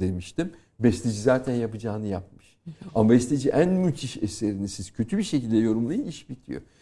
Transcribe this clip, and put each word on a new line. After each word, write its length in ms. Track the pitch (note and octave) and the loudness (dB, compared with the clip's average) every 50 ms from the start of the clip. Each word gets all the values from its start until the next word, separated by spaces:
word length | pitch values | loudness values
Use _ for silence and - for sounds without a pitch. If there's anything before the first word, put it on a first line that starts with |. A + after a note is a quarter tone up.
demiştim. 520 | F#2 F#2 F#2+ F2+ F2 - - - E3+ F3+ - - _ _ _ - | -4 -4 -4 -4 -8 -8 -4 -4 -4 -4 -6 -14 _ _ _ 2
Besteci 400 | A2+ A#2+ G#2+ - - B2 A2 G#2 | 2 2 2 2 0 -4 -2 0
zaten 340 | G#2 B2+ B2+ C3 B2+ C3 B2 | 2 2 2 2 2 -2 -2
yapacağını 520 | A#2+ A#2 A2 G#2 A2 G#2+ A2+ G2+ G#2+ G#2+ | -2 -2 -4 -6 -6 -6 -6 -6 -4 -4
yapmış. 500 | G#2 G2 F#2+ F#2+ - - - _ _ _ _ - - D#3 - - - - | -4 -4 -6 -6 -10 -18 -20 _ _ _ _ -18 -18 -18 -16 -14 -4 2
Ama 160 | - A2 A2 | 4 6 8
besteci 400 | A#2 B2 B2 B2 D3 C#3 B2+ C#3 | 8 6 6 4 -2 -2 0 2
en 200 | - - E3 F3+ | 2 4 4 4
müthiş 460 | F#3 F#3 F#3 F#3 C#3+ - - B2+ - | 4 2 2 0 0 -2 -6 -10 -8
eserini 520 | - - G#2 - - - G#2 G#2 F#2+ G2+ G2+ | -4 -6 -6 -4 -2 -2 -2 -2 -2 -4 -6
siz 240 | G2 - F#2+ - - | -6 -8 -12 -10 -6
kötü 260 | - A2+ A2 - G3+ | -6 -4 -2 -2 -2
bir 40 | G#3+ | -2
şekilde 340 | - - D3 A#2+ A2 A2 | 0 -2 -2 0 2 2
yorumlayın, 480 | A2 A2 A2+ A2 A2+ A#2 A#2 D#3+ A#3 D4 | 4 4 4 2 2 0 -2 -2 -4 -4
iş 240 | G#3 D#3 - - - | -6 -8 -12 -14 -16
bitiyor. 340 | C3 - _ - B1+ - - _ _ _ | -16 -16 _ -12 -12 -12 -12 _ _ _